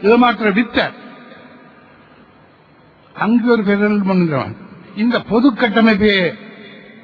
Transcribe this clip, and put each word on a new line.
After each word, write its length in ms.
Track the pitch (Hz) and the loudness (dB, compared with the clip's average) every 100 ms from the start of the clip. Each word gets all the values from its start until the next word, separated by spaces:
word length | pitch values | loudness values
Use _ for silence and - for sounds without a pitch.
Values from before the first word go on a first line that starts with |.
| 196 | 4
ஏமாற்ற 400 | 240 247 208 214 196 | 4 2 0 -2 -2
வித்த. 200 | 233 - 170 - - - - - - - - - - - - - - _ _ _ _ _ _ _ _ - | -2 -4 -6 -8 -20 -20 -20 -20 -20 -20 -20 -20 -20 -20 -20 -20 -20 _ _ _ _ _ _ _ _ -8
அங்கு 320 | 180 233 226 | 0 0 2
ஒரு 120 | 233 202 | 0 0
பெடரல் 380 | 202 208 208 190 | 0 0 0 0
பண்ணுகிறவன். 460 | 190 170 143 104 110 - - - - | 0 0 -2 -6 -10 -18 -20 -20 -4
இந்த 200 | 226 233 - | -2 -2 -2
பொது 160 | 208 262 | 0 0
கட்டமைப்பே 600 | 214 240 202 226 208 214 196 175 120 - - - - - - | 0 -2 2 2 2 2 2 -2 -6 -18 -20 -20 -20 -20 -20